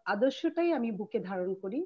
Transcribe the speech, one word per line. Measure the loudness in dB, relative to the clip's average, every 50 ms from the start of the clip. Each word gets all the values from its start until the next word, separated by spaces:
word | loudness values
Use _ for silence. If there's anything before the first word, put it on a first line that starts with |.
| _
আদর্শটাই | -2 2 4 4 2 2 2 -2 0 2 2 2 2 2
আমি | 2 0 -2
বুকে | -2 -4 -4 -4 -4 -4
ধারণ | -2 -2 -2 -2 -2 -2 -4
করি। | -4 -6 -4 -4 -4 -4